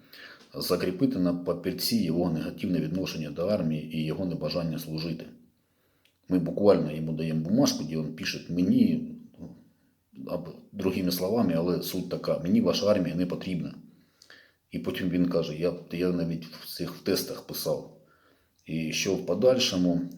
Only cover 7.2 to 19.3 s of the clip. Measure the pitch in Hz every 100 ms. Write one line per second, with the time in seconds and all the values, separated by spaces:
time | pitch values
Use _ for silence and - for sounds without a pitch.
7.2 | 80 80 80 120 139 - 76 80 78 -
8.2 | 90 82 - 87 95 127 101 80 - -
9.2 | - - - - - _ _ _ _ 67
10.2 | - 85 - - - 98 95 95 90 87
11.2 | 92 117 92 82 87 87 - 92 - 87
12.2 | 87 73 85 113 90 - 101 104 82 85
13.2 | 87 - 92 85 - - - - _ _
14.2 | - - _ _ _ - - - 92 90
15.2 | 85 85 76 76 87 - - 85 90 87
16.2 | 82 80 - - - - 85 - 101 90
17.2 | - - - - - - - - _ _
18.2 | _ _ _ _ - 80 80 - 101 90
19.2 | -